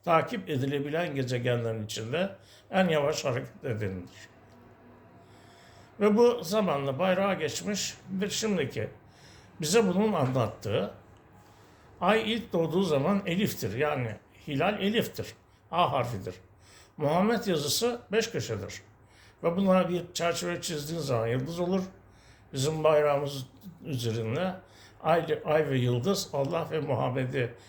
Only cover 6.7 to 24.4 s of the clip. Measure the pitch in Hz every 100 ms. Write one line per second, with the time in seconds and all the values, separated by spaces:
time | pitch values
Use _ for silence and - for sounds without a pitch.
6.7 | 143 139 131 185 185 196 180 151 - 175
7.7 | 202 - - - 190 196 - 220 185 131
8.7 | 113 107 - - - - - - - 156
9.7 | 214 202 180 220 180 131 131 107 - 110
10.7 | 95 101 - - - - - - - -
11.7 | - - - 180 220 214 226 - 175 160
12.7 | 165 190 143 151 202 185 175 220 - 117
13.7 | 110 147 147 117 104 - - - 139 175
14.7 | 214 196 226 - - - - _ _ _
15.7 | 175 165 139 120 107 90 92 - - -
16.7 | - - - 147 165 185 233 202 165 147
17.7 | - 233 233 - 208 220 151 117 107 95
18.7 | - - - - - - - 165 175 196
19.7 | 185 170 175 165 - 170 170 175 170 170
20.7 | 180 143 165 139 120 113 127 143 170 175
21.7 | 190 185 - - - - - - 135 139
22.7 | 160 156 151 147 143 143 139 131 - 196
23.7 | - - 131 117 113 110 139